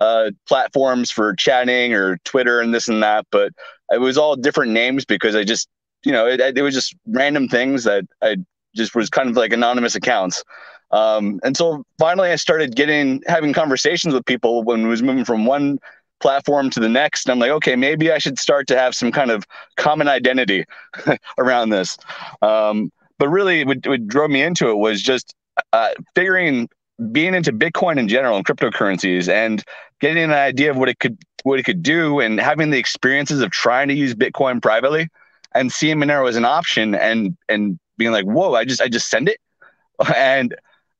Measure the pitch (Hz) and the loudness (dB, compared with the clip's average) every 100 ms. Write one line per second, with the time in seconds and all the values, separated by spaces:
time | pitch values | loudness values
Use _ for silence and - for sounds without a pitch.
0 | 110 113 110 98 - 131 101 135 131 127 | 0 2 0 -4 -2 0 0 0 0 0
1 | 120 - 107 92 - 127 123 123 123 107 | -2 0 -2 0 2 2 2 0 2 0
2 | 95 92 - 135 123 120 117 117 120 110 | 0 -2 -2 0 2 2 2 0 0 0
3 | 107 107 - 101 101 - - - - 117 | 2 0 0 0 0 -4 -20 -12 -2 0
4 | 127 131 151 135 135 156 123 110 123 135 | 2 2 2 2 0 0 0 2 0 -2
5 | - 101 113 107 104 113 - _ _ _ | -2 0 0 0 0 -2 -6 _ _ _
6 | - 127 117 127 131 131 143 131 - - | -2 2 2 2 2 0 0 -2 -4 -10
7 | - 120 139 147 127 120 131 139 113 101 | -6 -2 0 0 0 0 0 0 0 0
8 | 92 - 110 101 90 _ _ 110 110 123 | -2 -2 -2 -2 -6 _ _ -6 -4 -2
9 | 104 - 131 117 113 117 120 123 120 104 | -2 0 0 0 2 2 2 0 -2 -2
10 | 127 113 92 - - - - - - 107 | 0 0 -2 -6 -12 -20 -20 -20 -2 0
11 | 110 107 104 98 127 139 170 151 - - | 2 0 -2 -4 -4 0 -2 -2 -6 -2
12 | 160 180 180 165 - 160 143 117 147 151 | 0 2 0 0 0 0 0 0 0 2
13 | 139 131 - 170 151 139 156 127 147 170 | 0 -2 0 0 0 0 0 0 0 0
14 | 170 131 120 123 113 120 113 113 113 113 | 0 -2 -2 0 0 0 0 0 0 0
15 | 131 131 117 110 113 143 143 139 - - | 0 0 0 0 0 0 0 -2 -8 -20
16 | _ - 143 139 - 147 135 127 113 123 | _ -2 0 0 2 0 0 0 2 2
17 | 190 - - 123 120 156 156 123 139 156 | 0 -2 -2 2 2 2 0 0 0 2
18 | 160 156 160 127 - 143 135 127 127 - | 2 0 -2 -4 0 0 2 2 2 0
19 | 120 131 131 110 - - - - 147 156 | -2 0 0 -2 -4 -18 -14 -2 0 2
20 | 143 131 123 131 107 95 80 - - - | 2 2 2 0 0 0 -4 -12 -20 -8
21 | - 131 - - 127 123 110 104 90 - | -2 -2 -4 -2 0 2 2 0 -2 -6
22 | - - - - 107 110 107 107 98 - | -16 -16 -16 -2 2 2 0 -2 -4 -10
23 | _ - 143 185 196 165 135 135 117 135 | _ -4 0 0 2 0 0 -2 -2 -4
24 | 107 131 151 135 156 175 135 107 107 104 | -2 -2 0 0 0 0 0 0 0 0
25 | 101 127 - - _ - - 113 107 - | -2 -2 -4 -20 _ -8 -2 0 0 -4
26 | - - 190 185 170 127 117 _ _ - | -6 -2 0 0 0 -2 -4 _ _ -12
27 | 113 131 175 185 165 110 170 - 180 147 | -4 -2 0 0 -2 0 -2 0 -2 0
28 | 107 120 131 101 92 139 127 - 104 90 | 2 2 2 0 0 -2 -2 -2 -2 0
29 | 95 90 87 101 113 107 - - - - | 0 0 0 0 0 -4 -6 -18 -20 -4
30 | 143 165 160 147 139 131 147 131 127 123 | -2 0 0 2 0 0 0 0 0 0
31 | 127 110 _ - 131 135 123 95 135 165 | -4 -6 _ -6 -2 0 0 -2 0 0
32 | 160 143 113 107 123 151 151 135 107 - | 0 0 0 0 0 0 0 0 -2 -2
33 | 127 139 139 147 104 - 120 127 139 143 | -2 0 -2 -2 -2 -2 0 0 0 0
34 | 139 110 123 - 131 123 110 110 131 156 | -2 -2 -2 0 -2 0 2 2 2 0
35 | 165 _ _ _ _ 123 127 - 156 151 | -4 _ _ _ _ -2 -2 -2 -2 0
36 | 143 147 127 117 120 156 175 - 110 98 | 0 2 0 2 0 0 0 -2 0 0
37 | 101 113 98 87 - 107 104 85 _ - | 0 0 -2 -4 -4 -2 -2 -4 _ -4
38 | 117 110 95 135 185 120 123 123 127 113 | 0 0 0 0 2 0 0 -2 -2 -2
39 | - 113 156 - _ _ - _ _ - | -2 0 0 -2 _ _ -20 _ _ -4
40 | - 127 135 135 123 - _ _ _ _ | 0 2 2 2 0 -6 _ _ _ _